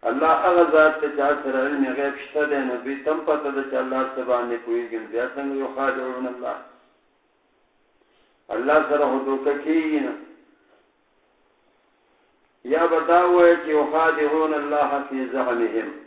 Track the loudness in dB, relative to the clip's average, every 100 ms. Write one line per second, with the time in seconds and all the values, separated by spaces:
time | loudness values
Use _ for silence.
0 | -2 0 2 2 4 4 6 6 6 4
1 | -4 0 0 0 -2 -2 -2 0 -2 0
2 | -4 -6 -6 -2 0 0 -2 -6 -6 -6
3 | -2 -2 0 -2 -2 -6 -4 -4 -2 -4
4 | -4 -6 -2 -2 0 -6 -4 -4 -4 -10
5 | -6 -6 -6 -6 -6 -6 -6 -4 -4 -2
6 | -6 -6 -8 -8 -10 -10 -14 _ _ _
7 | _ _ _ _ _ _ _ _ _ _
8 | _ _ _ _ _ -6 2 2 2 0
9 | 0 0 -2 -2 -2 -2 0 0 0 -2
10 | -2 -8 -14 -20 _ _ _ _ _ _
11 | _ _ _ _ _ _ _ _ _ _
12 | _ _ _ _ _ _ -2 0 2 2
13 | 4 4 6 8 8 6 4 0 2 2
14 | 2 2 0 2 0 -2 -2 0 0 -2
15 | -4 -6 -4 -4 -2 0 0 -2 -6 -12